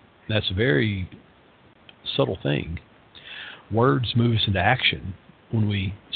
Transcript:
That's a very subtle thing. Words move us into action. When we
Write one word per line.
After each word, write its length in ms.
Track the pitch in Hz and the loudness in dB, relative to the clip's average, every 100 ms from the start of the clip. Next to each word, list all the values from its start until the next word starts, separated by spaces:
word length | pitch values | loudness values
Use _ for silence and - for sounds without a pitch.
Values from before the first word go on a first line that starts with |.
| - _ - | -20 _ -4
That's 220 | 107 - | -2 -2
a 40 | |
very 560 | 95 123 147 110 98 92 - - _ _ _ _ _ - - - - | 0 2 2 0 -2 -6 -12 -20 _ _ _ _ _ -20 -16 -6 -2
subtle 220 | 131 90 | 0 -2
thing. 380 | 71 73 - 87 - - _ - - - - - - | -2 -2 -4 -10 -12 -20 _ -20 -20 -16 -16 -18 -4
Words 420 | 107 127 139 113 | 2 4 2 2
move 220 | 117 120 113 | 2 4 2
us 80 | 107 | 2
into 140 | 95 | 2
action. 540 | 98 127 - - 95 90 - - _ | 4 4 2 -2 -6 -12 -18 -20 _
When 180 | 113 104 | 0 0
we 260 | 101 95 101 - | 0 -4 -6 -8